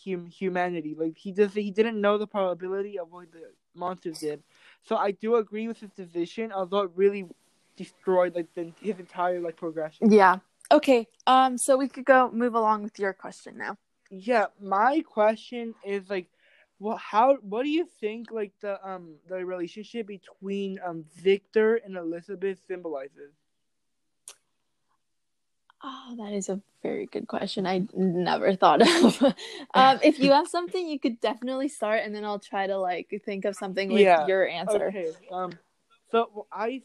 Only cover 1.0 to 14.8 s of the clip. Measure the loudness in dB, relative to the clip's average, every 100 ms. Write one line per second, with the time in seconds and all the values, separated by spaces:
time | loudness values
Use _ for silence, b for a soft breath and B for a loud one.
1 | -6 -6 -6 0 0 0 -4 0 0 2
2 | 0 0 -2 -2 -2 -4 -6 -6 -6 -8
3 | -12 -16 -20 -20 -20 _ _ -10 -8 -8
4 | -10 -8 -8 -8 _ b b b -4 -2
5 | -2 -2 0 0 0 -6 -8 -10 -14 -18
6 | -10 -6 -6 -6 -8 -6 -2 -2 -2 2
7 | 2 0 -10 -16 _ _ _ -18 -18 _
8 | 0 2 2 -2 -8 -10 -12 -10 -8 -8
9 | -10 -4 -4 -4 -6 -8 -10 -8 -8 0
10 | 6 8 8 4 _ _ 2 4 6 2
11 | 2 _ 2 4 4 0 2 2 0 -2
12 | 4 6 4 0 -2 0 2 0 -2 -6
13 | -6 -6 -12 -18 -18 -14 -12 -12 _ _
14 | _ -12 -2 0 0 _ -4 2